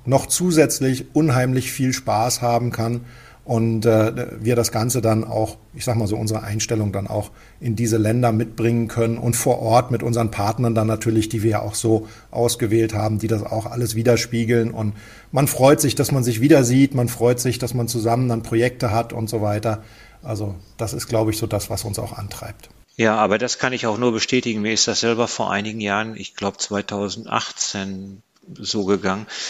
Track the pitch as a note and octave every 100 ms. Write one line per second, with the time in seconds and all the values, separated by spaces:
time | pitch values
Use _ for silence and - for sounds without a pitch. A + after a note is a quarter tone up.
0 | - C3+ - - F3+ D#3+ C#3+ - C3+ C3
1 | - D3+ D#3+ B2 B2+ C3 B2 - C3 B2+
2 | - G#2 A#2+ - A#2+ A#2 A#2+ A2+ A2+ A#2+
3 | A#2+ - - - - A#2 A2+ A2+ A2+ A2
4 | A2 B2 A#2+ A2 A2 A#2+ A2+ A2+ A#2+ B2+
5 | A2+ A2 A2 A2 G#2+ - - - - A2+
6 | G2+ G#2+ G#2+ G#2+ G#2+ G#2+ - A2+ G#2 G2
7 | G2 G#2+ - - - - B2 G#2+ A#2 A2
8 | G#2+ A#2+ A#2+ A2 A#2 - A2+ A#2 A2 A#2+
9 | A2+ A#2 A#2+ A#2 C3+ A#2+ A2+ A#2+ B2 A#2+
10 | A#2+ A#2 A2 G#2+ G2+ A2+ B2 A2+ A2 A2
11 | A2+ A2 G#2+ A2+ A2 G#2+ G#2 - A2+ A2
12 | A2 - - - A#2+ A#2 A2+ A2+ A2+ G#2
13 | A2 G#2+ A2 A2 - A2 G#2+ A#2+ A#2+ A2
14 | A#2 A2+ - A#2 A#2 A#2+ A2+ A2+ G#2+ G#2
15 | - - - - C#3+ - C3 - C3 -
16 | C#3 C#3 A#2+ A2 C#3+ D3+ A#2+ C3 C#3 C3
17 | A#2+ - A#2+ B2 C3 A2+ B2 B2+ A#2 A#2+
18 | A2+ A#2 B2+ A2+ A2+ A2+ B2 B2 A#2+ A2+
19 | A#2 A#2 A2 A2+ G#2 G#2 A2 G#2 - -
20 | - - - G#2+ G#2+ F2+ - - A2 -
21 | - A2+ A2 G#2+ G#2+ G2+ - G#2+ A2 G#2
22 | A2 - G2+ - G#2+ - - - _ -
23 | A2+ A2 G#2 G#2+ B2 - C3 B2 A#2 G#2+
24 | B2 A2+ - C3 A#2+ G#2+ G#2 G#2+ - G#2
25 | A2+ A2+ A2+ - G#2 G2 G#2+ A2 G#2 G2+
26 | A2 A2 F#2+ - G2 - - G2+ - G2+
27 | G2+ A2+ A2+ A#2 - - - G2+ G2 F#2+
28 | G2 G2 _ _ - C#3 D#2+ A2 F#2+ G2
29 | F#2+ G2 A2 -